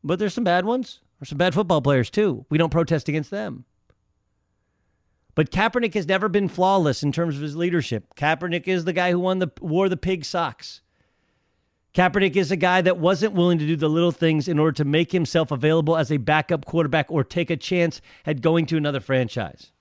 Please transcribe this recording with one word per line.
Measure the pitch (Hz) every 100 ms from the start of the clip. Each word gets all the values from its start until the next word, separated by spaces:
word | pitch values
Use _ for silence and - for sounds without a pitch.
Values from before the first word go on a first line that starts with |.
But | 143 175
there's | 208
some | 208
bad | 214 175
ones. | 190 247 247 - _ _
There's | 135
some | 143
bad | 180
football | 165 190 160
players, | 131 135 117
too. | - 208 135 -
We | 151
don't | 165
protest | 147 160 160 -
against | 151 147
them. | 196 208 120 - _ _ _ _ _ _ _ _ _ _ _ _ _ _ _ _
But | - 156
Kaepernick | 175 220 247 233
has | 208 165
never | 190 208
been | 190 196
flawless | - 185 196 156 127
in | 147
terms | 147 170 143
of |
his | 147 151
leadership. | 175 175 131 110 -
Kaepernick | - 147 156 175 170 190
is | 185
the | 165
guy | 175 180
who | 175
won | 185 185
the, | 180 -
wore | 180 160 190
the | 175
pig | 185 190
socks. | 143 180 160 - - - _ _ _ _ _ _ _ _ _ _ _
Kaepernick | - 180 202 190 180
is | 160
a | 180
guy | 180 180
that | 180 180
wasn't | 160 185 214
willing | 202 175 170
to | 151
do | 160
the | 156
little | 156 175
things | - 165 156 143
in | 151
order | 160
to | 151
make | 147 151 175
himself | 180 151 170 156
available | 139 151 160 151 160
as | 139
a | 151
backup | 117 151 151 160 -
quarterback | 160 151 156 143
or | 160
take | 131 175 165
a | 165
chance | - 180 170 - - - -
at | 147
going | 160 165 151
to | 160
another | 147 139
franchise. | 110 131 123 - 90 64 - _